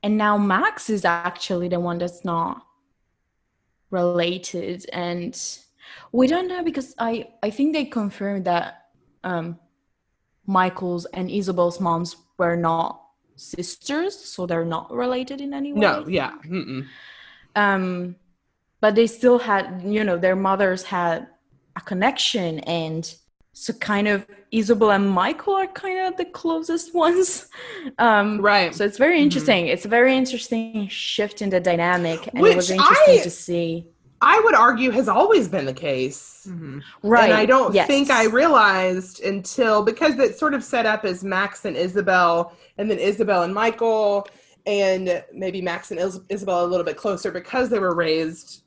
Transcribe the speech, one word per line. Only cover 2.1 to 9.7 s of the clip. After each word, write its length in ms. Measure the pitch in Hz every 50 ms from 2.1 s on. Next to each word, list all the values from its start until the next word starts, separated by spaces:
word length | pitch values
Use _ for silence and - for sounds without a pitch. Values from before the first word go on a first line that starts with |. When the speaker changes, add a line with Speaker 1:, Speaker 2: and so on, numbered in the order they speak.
| 175 - -
Speaker 1:
not 380 | 185 170 165 165 - - - _ _ _ _ _ _ _ _ _ _ _ _ _ _ _ _ _ _ _ _ _ _ _ _ _ _
related, 960 | 196 180 175 175 175 175 170 175 180 180 180 - - 175 - - 180 180 - - -
and 460 | 180 175 175 175 175 175 - - - - - - - _ _ _ _ - - - - - _
we 160 | - 240 262
don't 200 | 262 320 359 370
know 160 | 359 359 359 339
because 320 | 330 - 277 254 - -
I, 300 | - 233 233 233 226 - - _ _ -
I 60 | 214
think 240 | 214 - 277 311 311
they 120 | 302 277
confirmed 600 | 294 - 233 208 202 - - 196 202 202 196 180
that, 420 | 180 175 170 - - - _ _ _ _ _ _ _ _ _ -
um, 360 | 180 180 170 165 170 170 - _ _